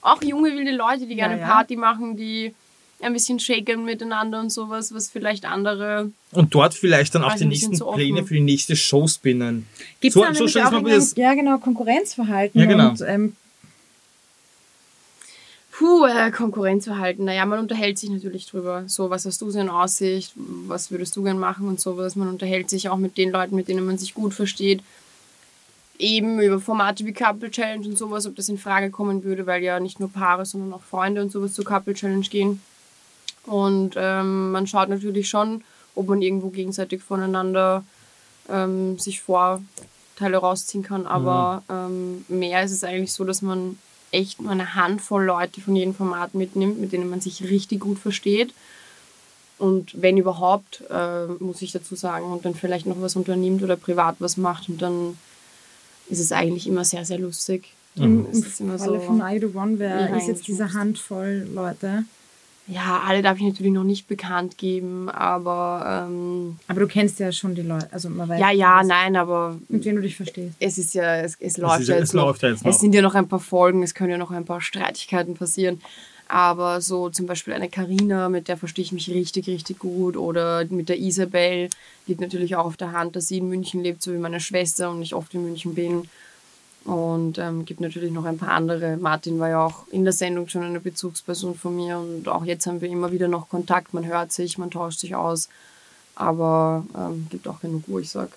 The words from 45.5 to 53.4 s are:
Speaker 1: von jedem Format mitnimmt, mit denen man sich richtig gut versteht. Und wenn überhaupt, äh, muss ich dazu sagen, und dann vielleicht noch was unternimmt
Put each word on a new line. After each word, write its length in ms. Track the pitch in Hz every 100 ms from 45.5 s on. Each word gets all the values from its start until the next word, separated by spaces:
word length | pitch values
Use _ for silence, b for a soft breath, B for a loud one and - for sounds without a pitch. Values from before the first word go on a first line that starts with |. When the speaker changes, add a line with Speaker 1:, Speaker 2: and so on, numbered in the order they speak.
| -
Speaker 1:
von 140 | 196 196
jedem 180 | 185
Format 420 | 190 190 175 175 190
mitnimmt, 440 | 185 196 190 214
mit 120 | 196
denen 160 | 185 180
man 100 | 180
sich 220 | 185 170
richtig 380 | 185 202 196 202
gut 180 | 196 196
versteht. 540 | 214 196 202 208 240 - b b b b b b _ _ _ _
Und 440 | 196 190 - -
wenn 160 | 185 190
überhaupt, 680 | 185 170 180 202 196 - -
äh, 360 | 180 175 175 170 175
muss 220 | 185 175
ich 100 | 185
dazu 220 | 185 165 185
sagen, 300 | 180 170 175
und 140 | 175 175
dann 80 | 170
vielleicht 300 | 180 180 165
noch 160 | 185
was 140 | 185 185
unternimmt 460 | 185 185